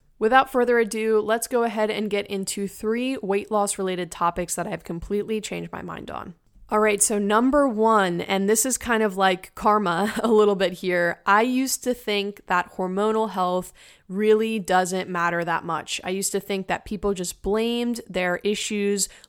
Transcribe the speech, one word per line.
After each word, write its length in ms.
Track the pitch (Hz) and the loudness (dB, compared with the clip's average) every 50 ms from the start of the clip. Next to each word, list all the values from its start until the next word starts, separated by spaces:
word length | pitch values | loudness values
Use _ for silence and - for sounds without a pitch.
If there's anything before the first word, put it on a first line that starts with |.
| _ _ _ - | _ _ _ -2
Without 340 | 214 220 254 262 269 - | 2 4 4 4 4 4
further 260 | - 247 240 240 240 233 | 2 0 2 2 2 2
ado, 420 | 226 202 226 220 220 220 220 214 | 2 0 -2 -2 0 2 2 2
let's 280 | 214 208 220 233 - - | 2 2 0 -2 -2 -2
go 160 | 254 240 233 | -2 0 0
ahead 260 | 226 208 214 214 214 | 0 0 0 0 0
and 200 | 208 208 220 196 | 0 -2 -4 -2
get 160 | 202 202 202 - | -2 -4 -4 -4
into 400 | 202 190 190 - - 202 202 196 | -6 -6 -6 -6 -6 -6 -6 -6
three 480 | - - 220 214 226 240 254 262 269 254 | -8 -6 -4 -2 -2 -2 -2 -4 -4 -4
weight 280 | - 185 196 202 202 - | -2 -2 -2 -2 -2 -2
loss 280 | 214 208 202 202 - - | 0 0 0 0 -2 -4
related 320 | 190 185 180 175 180 170 | -4 -4 -2 -4 -6 -6
topics 440 | - - 170 170 170 180 175 170 - | -4 -2 -2 -2 0 -2 -4 -4 -4
that 120 | 180 170 | -6 -6
I've 180 | 214 185 170 - | -6 -6 -8 -8
completely 560 | - 175 170 - - 202 208 208 220 220 214 | -8 -10 -8 -6 -4 -4 -4 -2 -2 -4 -6
changed 320 | 185 - 185 170 170 170 | -6 -6 -8 -8 -8 -10
my 100 | - 180 | -10 -12
mind 280 | - 170 165 - - - | -12 -12 -12 -12 -12 -12
on. 240 | - - - - - _ _ _ _ - - - | -12 -12 -12 -14 -18 _ _ _ _ -20 -8 -2
All 60 | 214 214 | 0 2
right, 240 | 214 214 208 196 | 4 4 2 2
so 160 | - - 220 208 | 0 0 0 0
number 500 | 202 202 208 220 247 269 294 294 277 262 | 0 2 4 4 4 4 4 4 4 2
one, 540 | 214 214 220 226 220 208 190 180 175 170 | 2 2 4 4 6 4 4 2 0 -2
and 260 | - - 196 190 196 202 | -2 0 0 0 2 2
this 160 | 220 226 - | 2 2 2
is 140 | 262 233 - | 0 -2 -2
kind 240 | - 240 233 220 | -2 0 0 2
of 120 | 220 208 185 | 2 0 2
like 400 | 196 190 190 185 185 - - - | 2 2 2 2 0 -4 -12 -6
karma 600 | - - 214 208 214 208 175 165 170 202 208 - 226 | 0 2 4 4 4 4 2 0 0 0 0 -2 0
<laughs> 40 | |
a 60 | 226 233 | 2 4
little 260 | 214 214 214 208 202 | 6 6 6 6 4
bit 180 | 185 190 180 | 2 0 0
here, 480 | 180 - 190 180 180 175 175 170 - - - | -2 -2 -2 0 0 2 2 0 0 -2 2
I 160 | 202 196 214 | 4 4 4
used 420 | 233 254 254 254 269 254 - - - | 4 4 2 0 0 -2 -2 -4 -2
to 80 | 247 | -2
think 540 | 247 - - 214 208 202 196 208 202 - - | -4 -2 -2 -2 -2 -2 -2 -4 -6 -8 -4
that 300 | - 185 180 175 - - | -2 0 0 -2 -2 -6
hormonal 560 | - 185 180 185 196 208 220 220 220 220 208 | -6 -6 -4 -2 0 0 0 2 0 0 -2
health 420 | 185 190 180 180 180 185 185 - - - - - - _ _ - | -2 -2 0 0 0 -2 -4 -6 -12 -20 -20 -20 -20 _ _ -8
really 500 | 185 202 214 214 214 214 220 220 226 220 | -4 0 4 4 4 4 4 0 -2 -4
doesn't 500 | 175 - 185 185 185 175 190 185 - - | 0 2 2 2 2 2 -2 -4 -4 -4
matter 360 | 180 175 170 170 170 170 170 | -2 -2 0 0 0 0 -2
that 220 | 175 170 - - | -2 -2 -2 -2
much. 340 | 170 160 147 - - - - | -4 -4 -6 -6 -6 -10 -8
I 60 | - 185 | -6 -6
used 240 | 190 196 190 - | -6 -4 -4 -4
to 80 | - 196 | -4 -4
think 280 | 190 - 202 190 185 - | -4 -4 -6 -4 -4 -4
that 180 | 170 - - | -6 -6 -6
people 260 | - 220 185 - 202 | -8 -8 -4 -2 -2
just 300 | 196 180 175 175 - - | -2 -2 -6 -8 -8 -6
blamed 580 | - 196 208 220 226 233 233 240 240 240 233 233 - - | -4 -2 0 0 0 0 -2 -2 -2 -2 -4 -6 -8 -8
their 280 | 180 185 185 180 175 | -4 -2 -2 -2 -2
issues, 720 | - - 202 214 208 - - 214 208 202 202 202 196 - - - - - | -2 -2 -2 -2 -2 -4 -4 -2 -2 0 0 0 0 -2 -4 -8 -12 -12